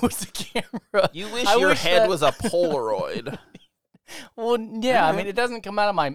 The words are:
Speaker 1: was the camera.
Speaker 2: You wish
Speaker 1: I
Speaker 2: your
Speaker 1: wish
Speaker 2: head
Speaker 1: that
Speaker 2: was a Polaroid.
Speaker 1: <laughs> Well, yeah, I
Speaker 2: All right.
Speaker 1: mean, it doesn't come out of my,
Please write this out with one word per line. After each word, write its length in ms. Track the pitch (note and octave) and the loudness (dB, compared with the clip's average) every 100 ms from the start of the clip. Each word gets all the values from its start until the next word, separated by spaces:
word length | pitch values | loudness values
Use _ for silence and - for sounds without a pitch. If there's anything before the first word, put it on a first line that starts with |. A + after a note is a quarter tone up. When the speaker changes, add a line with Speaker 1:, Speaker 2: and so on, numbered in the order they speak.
Speaker 1:
was 160 | A#3+ - | -2 -2
the 80 | - | -8
camera. 760 | - - A#3 - B3 - G#3 F#3 | -10 -8 -8 -8 -12 -2 0 0
Speaker 2:
You 160 | D#3 G#3 | -2 -8
wish 140 | A#3 G3+ | -2 2
Speaker 1:
I 80 | A3+ | 4
Speaker 2:
your 140 | F#3+ | 4
Speaker 1:
wish 100 | - | 2
Speaker 2:
head 240 | D#3+ F3+ | 4 4
Speaker 1:
that 40 | E3+ | 4
Speaker 2:
was 120 | F3 | 4
a 80 | C#3+ | 2
Polaroid. 1040 | - F3 E3+ F3 C#3+ A2+ G2 D2+ G2 A#2+ - | 0 -2 0 0 0 -2 -2 -4 -6 -10 -14
Speaker 1:
<laughs> 40 | - - _ _ _ _ _ - - - | -16 -20 _ _ _ _ _ -20 -18 -8
Well, 200 | A#3 A#3+ | -2 -2
yeah, 420 | A3 A3 B3 A#3+ | -2 -4 0 4
I 40 | D#3+ | 4
Speaker 2:
All 20 | |
right. 60 | D#3+ | 2
Speaker 1:
mean, 100 | G3 | -2
it 80 | G3 | -2
doesn't 260 | A#3+ A#3 | -2 -4
come 160 | G3 G#3 | -6 0
out 100 | G#3 | 0
of 60 | F#3 | 2
my, 160 | C#3+ | -2